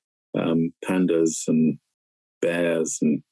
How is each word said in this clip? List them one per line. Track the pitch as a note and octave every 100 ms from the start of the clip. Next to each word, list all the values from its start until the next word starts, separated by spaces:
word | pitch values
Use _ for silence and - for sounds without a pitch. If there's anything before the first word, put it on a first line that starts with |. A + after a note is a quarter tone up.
| _ _ _ -
um, | E2+ E2 E2 -
pandas | - F#2+ F2+ E2 E2 D#2+ -
and | D#2+ D#2 D2 _ _ _ _ _ _
bears | - E2+ E2+ E2 D#2+ -
and | D#2 - -